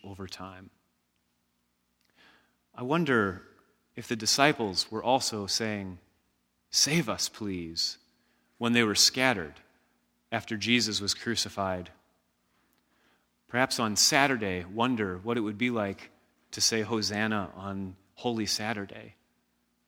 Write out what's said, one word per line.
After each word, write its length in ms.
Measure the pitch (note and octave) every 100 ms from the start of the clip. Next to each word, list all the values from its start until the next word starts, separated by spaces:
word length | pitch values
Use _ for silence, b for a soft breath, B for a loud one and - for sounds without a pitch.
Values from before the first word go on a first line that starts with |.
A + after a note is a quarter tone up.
over 240 | F#2+ G2 F#2
time. 440 | - F#2 F#2 F#2+ _ _ _ _ _ _ _ _ _ _ _ _ _ _ b b b b b _ -
I 80 |
wonder 640 | B2 E3 D3 A#2 G2 F2 - _ _ _ _ -
if 140 | -
the 80 | A#2
disciples 760 | A2 - D3 D3 G#2 F2 -
were 100 | A2
also 460 | G#2+ C3 - G#2+ G2
saying, 520 | - A2 G#2 F#2+ F2+ _ _ _ _ _ _ _
"Save 380 | - C#3 E3 A2
us, 220 | F#2 -
please," 680 | - G#2 F2+ E2 E2+ - - _ _ _ _ _ -
when 160 | A#2
they 100 | A#2+
were 120 | A2 G2
scattered 640 | - B2+ C3 G2+ D2+ - _ _ _ _ _ _ -
after 260 | A2+ - A2
Jesus 420 | G#2 A#2+ G#2+ F#2+
was 140 | G2
crucified. 800 | - A#2+ G#2+ G2+ - F#2+ F#2 F2 - _ _ _ _ _ _ _ _ _ _ _ _ _ _ _
Perhaps 320 | A#2+ C3 -
on 160 | A2 G2
Saturday, 720 | - D3 C#3 B2 G2+ F2+ F2
wonder 540 | G#2+ B2 A#2 G2 F2+
what 180 | A2 A#2+
it 40 |
would 160 | G#2+ G2+
be 120 | B2
like 420 | A#2 G2 F#2+ - _ _ _ _
to 80 | -
say 220 | - A2+
Hosanna 720 | G#2 A2+ G2+ G#2 A2 G#2+ F#2 F2+
on 400 | G2 G2 F#2+ F#2 _ -
Holy 320 | B2 A2+ G2+
Saturday. 680 | - G#2+ G#2+ G2 A2 A2 - _ _ _ _ _ _